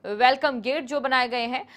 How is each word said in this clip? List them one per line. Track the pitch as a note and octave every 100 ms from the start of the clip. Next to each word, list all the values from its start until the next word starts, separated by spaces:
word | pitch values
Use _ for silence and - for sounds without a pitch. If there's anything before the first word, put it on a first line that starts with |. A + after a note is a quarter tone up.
| F#3+
वेलकम | G#3 B3 C4+ D4+ B3
गेट | A3+ D4+
जो | B3+ D4
बनाए | C4 C4 B3
गए | A#3+ A#3
हैं, | B3+ -